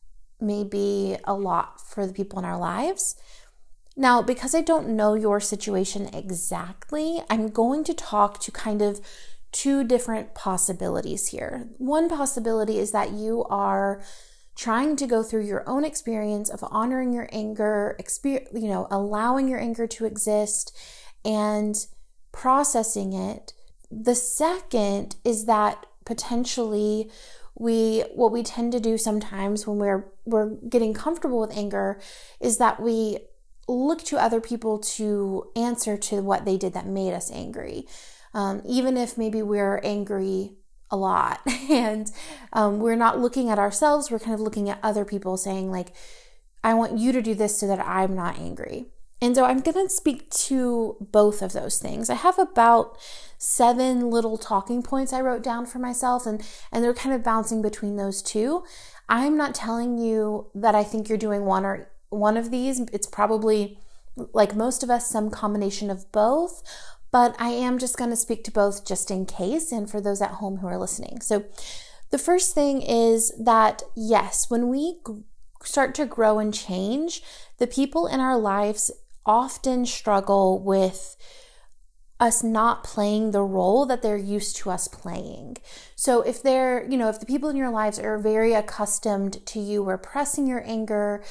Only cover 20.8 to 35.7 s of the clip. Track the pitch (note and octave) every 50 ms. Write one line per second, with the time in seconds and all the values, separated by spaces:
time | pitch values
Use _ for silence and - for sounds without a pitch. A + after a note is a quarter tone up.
20.8 | - - - - - - - - - A3+ G#3+ G#3+ G#3 G#3+ G#3+ G#3 G#3 G#3 G#3 -
21.8 | - - - - - - - - - - - - - C4 C4 C#4 D4 - - A#3
22.8 | - - - G#3 G3 F#3+ F#3+ F#3+ F#3 G3 A3+ - - - - - - - - -
23.8 | - - - A3 A3 A#3+ B3 A#3+ - - - - D4+ E4 F#4 F#4 - - - A3+
24.8 | G#3 G3+ G3+ G3+ G3+ - - - - A#3 A3+ G#3+ G#3+ A3+ A3+ G#3+ G#3 G#3 - -
25.8 | - - - - - - A#3 A#3 - - A#3 A#3 B3 B3 - B3+ A#3 G#3+ G#3+ G#3
26.8 | G#3 G#3+ G#3+ G#3+ G#3+ G#3+ - - - - - - - - - - A3+ A#3 A3+ A3+
27.8 | A3+ A3+ A3 A3 - - - - B3 A3 A3 A#3+ A3+ - - A#3 A#3 A#3+ A#3+ B3
28.8 | A3 A3+ A3+ A3 A3 A3 G#3+ G#3+ G#3 - - G3 G3 G3 G#3 G#3 G#3 A3 G#3 G#3
29.8 | G3+ G3+ G3 F#3+ G3 - - - - A3+ A3+ G#3+ G#3+ G#3+ G#3+ - - A#3 B3+ A#3+
30.8 | A3+ G#3+ G#3+ G#3 - D4+ E4+ E4+ - C#4+ B3 A#3 A3 G#3+ - G#3 G#3 G3+ G3+ G3
31.8 | G3 G3 G3+ G3+ - - - - - - - - - B3 A3+ - B3 A3 - -
32.8 | A3 A#3 A3+ A3 A3 G#3+ G3+ - - - - - _ - - - - - B3 B3
33.8 | C4 D4 E4 D#4+ - - C#4+ C4 - A3+ A#3 A3+ A3+ - A#3 A3+ A3+ A3 G#3+ G#3+
34.8 | G#3 - - - G#3+ G#3+ G#3 G3+ G3+ G3 F#3+ F#3+ - - - A#3 A#3 A#3+